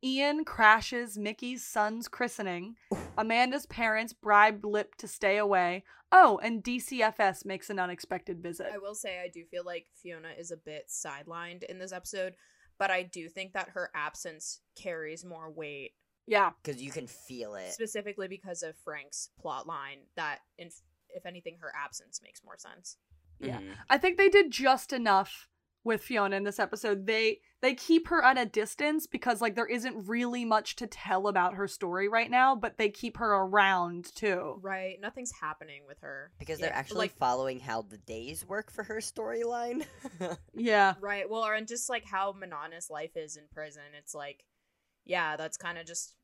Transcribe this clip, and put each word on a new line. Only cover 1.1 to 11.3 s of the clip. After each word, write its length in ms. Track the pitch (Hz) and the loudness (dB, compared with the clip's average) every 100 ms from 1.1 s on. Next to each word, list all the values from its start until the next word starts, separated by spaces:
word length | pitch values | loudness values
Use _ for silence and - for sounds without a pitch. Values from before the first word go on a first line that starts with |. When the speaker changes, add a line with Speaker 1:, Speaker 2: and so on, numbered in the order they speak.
| 208 | -6
Speaker 1:
Mickey's 440 | 208 214 247 247 | -6 -6 -8 -8
son's 440 | - 233 208 226 233 | -6 0 0 0 -10
christening. 680 | - 240 - 196 175 185 233 _ 202 - - | -4 -4 -4 -6 -6 -8 -16 _ -6 -4 -4
Amanda's 480 | 220 226 247 277 - | 0 4 2 0 -6
parents 480 | - 226 220 226 | -2 0 0 -2
bribe 500 | - 208 208 214 214 | -6 6 10 10 6
Lip 300 | 208 208 208 _ | 0 0 -2 _
to 100 | 214 | -14
stay 300 | - 202 202 | 0 2 4
away. 480 | 208 196 175 185 - - _ | 4 4 4 -2 -10 -20 _
Oh, 300 | 370 330 202 | 10 10 8
and 200 | 226 226 | 0 -2
D 160 | 202 247 | -4 -4
C 220 | - 262 | -4 2
F 180 | 220 220 | 2 4
S 240 | 202 185 | 0 0
makes 260 | 202 190 - | -6 -8 -6
an 80 | 196 | -4
unexpected 640 | 180 175 - 180 - 170 | -4 -4 -6 -8 -6 -10
visit. 240 | 175 170 185 | -8 -8 -8
Speaker 2:
I 60 | 208 | -8
will 160 | 196 | -10
say 260 | 214 208 180 | -10 -8 -8
I 60 | 180 | -10
do 160 | 175 | -12
feel 180 | 165 180 | -12 -10
like 220 | 175 175 165 | -8 -10 _
Fiona 360 | _ 175 170 160 - | _ -16 -16 -16 -16
is 120 | 170 | -14
a 60 | 165 | -14
bit 320 | 156 151 - | -12 -14 -12
sidelined 760 | - 170 139 147 | -10 -10 -12 -12